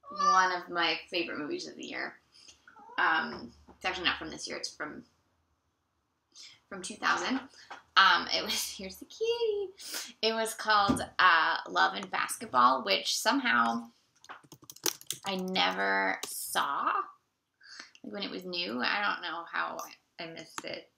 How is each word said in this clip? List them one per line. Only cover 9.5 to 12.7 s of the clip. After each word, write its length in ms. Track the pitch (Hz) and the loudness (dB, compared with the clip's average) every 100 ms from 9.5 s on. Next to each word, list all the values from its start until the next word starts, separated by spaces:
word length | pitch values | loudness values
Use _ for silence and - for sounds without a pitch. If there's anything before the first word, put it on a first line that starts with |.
| 403 381 - - - - - | 0 -4 -10 -10 -10 -10 -2
It 140 | 220 | -2
was 180 | 226 220 | 0 -2
called, 480 | - 214 214 202 185 - - | -4 2 4 4 2 -2 4
uh, 380 | 180 165 160 160 - | 6 6 4 0 -2
Love 240 | 180 170 | 2 2
and 160 | 190 196 | 0 -6
Basketball, 760 | - - - 220 127 240 | -4 -4 -6 0 4 6